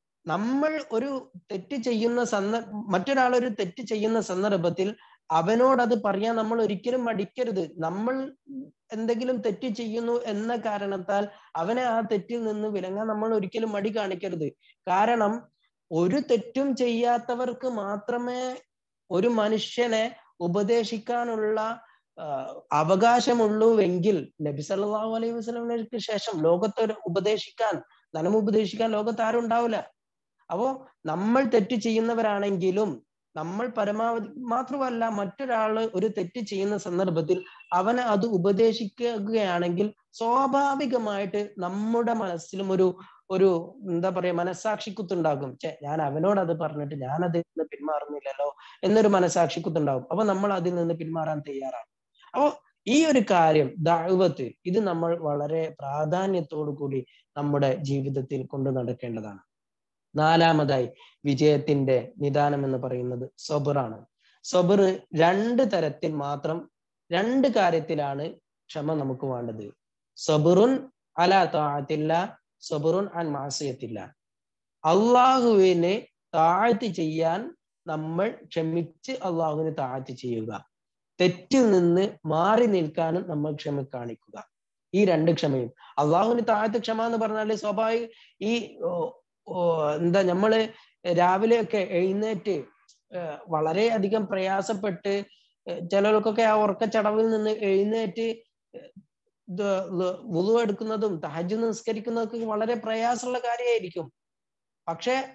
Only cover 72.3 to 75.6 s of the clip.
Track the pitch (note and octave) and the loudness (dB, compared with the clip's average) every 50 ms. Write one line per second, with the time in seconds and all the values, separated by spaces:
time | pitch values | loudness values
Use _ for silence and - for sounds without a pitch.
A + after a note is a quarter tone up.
72.3 | - - _ _ _ _ - - E3 D3+ D3 D#3+ D#3+ F#3+ G3+ F#3+ F3+ E3+ E3+ D#3 | -6 -14 _ _ _ _ -10 -6 -4 0 0 2 2 2 0 -2 -4 -6 -4 -4
73.3 | D3 C#3 C3+ C#3+ - - D3+ C#3 B2+ C3 B2+ A2+ A2+ G#2 F#2 - - _ _ _ | -4 -6 -6 -8 -6 -6 -6 -6 -6 -8 -10 -10 -10 -10 -12 -14 -18 _ _ _
74.3 | _ _ _ _ _ _ _ _ _ _ - D#3 E3 F#3+ A3 A#3 B3 B3 B3 C4 | _ _ _ _ _ _ _ _ _ _ 0 2 4 4 4 6 6 6 6 6
75.3 | C4 C4 A#3+ A#3+ A3 G3+ | 6 6 4 4 6 6